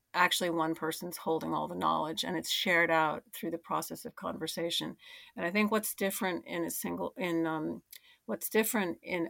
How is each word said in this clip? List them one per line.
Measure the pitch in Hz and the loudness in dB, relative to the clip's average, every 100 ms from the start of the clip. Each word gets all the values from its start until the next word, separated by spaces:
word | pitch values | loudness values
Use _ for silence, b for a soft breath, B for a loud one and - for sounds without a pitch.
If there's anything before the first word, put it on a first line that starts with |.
| _ | _
actually | 175 180 - 180 | 2 4 4 2
one | 170 160 160 | 2 0 0
person's | 160 160 175 175 | -2 -4 -6 -6
holding | - 160 165 | 0 0 0
all | 156 151 | -2 -2
the | 175 | 0
knowledge, | 165 160 156 165 | 2 2 0 -2
and | 170 165 | -2 -2
it's | 165 | -2
shared | - - 175 165 | 0 4 4 6
out | 165 156 151 - | 6 4 0 -6
through | - 170 | -8 -4
the | 165 | -4
process | - 156 160 165 156 | -2 -2 -2 -8 -10
of | - | -8
conversation. | 180 - 160 - 170 165 156 - B B B - | -6 -4 -6 -2 -2 0 -2 -6 B B B -4
And | 170 | 0
I | |
think | 196 208 | 2 4
what's | 214 214 | 2 0
different | - 196 190 190 170 - | 0 0 2 0 -2 -4
in | 175 165 | -2 -2
A | |
Single, | - - 175 175 - | -2 -4 -4 -4 -2
in, | 180 165 165 | 0 2 0
um, | 160 160 170 - B B B - | 0 -2 -6 -10 B B B -6
what's | 220 - | -6 0
different | 220 214 214 185 - | 2 2 2 0 -2
in | - 180 165 | -4 -2 -2